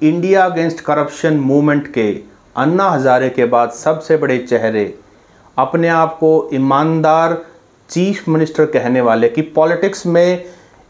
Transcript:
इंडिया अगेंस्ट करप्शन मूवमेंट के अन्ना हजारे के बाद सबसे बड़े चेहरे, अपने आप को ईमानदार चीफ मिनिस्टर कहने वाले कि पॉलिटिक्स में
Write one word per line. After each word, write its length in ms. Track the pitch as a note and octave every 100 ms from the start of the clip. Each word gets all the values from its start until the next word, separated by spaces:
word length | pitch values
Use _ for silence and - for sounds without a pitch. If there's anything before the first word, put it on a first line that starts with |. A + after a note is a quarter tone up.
इंडिया 420 | D#3 E3+ F#3 F#3+
अगेंस्ट 360 | F#3 F3 E3 D#3+
करप्शन 540 | - D3+ D3 - D#3+
मूवमेंट 580 | D3+ C3+ C#3+ D3 C#3+ C#3+
के 280 | B2 G#2+ - - _ _ -
अन्ना 340 | C#3 F#3 G3
हजारे 400 | D3+ C3 B2+ C3
के 140 | B2+
बाद 260 | A#2+ A#2+ A#2+
सबसे 460 | - D#3 D#3 - D#3
बड़े 220 | C#3 B2+
चेहरे, 600 | - A#2 A2 G#2+ G2 - - _ _ _ _ -
अपने 300 | C3 E3+ E3+
आप 260 | E3 D#3+
को 360 | D#3+ D#3+ D#3 -
ईमानदार 880 | C3+ C3+ C#3 D#3+ D#3+ D#3 D#3+ E3 E3+ - - _ _ _
चीफ 380 | E3+ F#3 G3+ -
मिनिस्टर 380 | D#3 D#3+ D#3 D3+
कहने 340 | C#3+ A#2+ B2+
वाले 280 | A#2+ A2 A#2
कि 140 | D#3
पॉलिटिक्स 640 | D#3 - D#3+ E3+ F#3+ G3 F3
में 380 | E3+ F3 F3+ F3+ - - _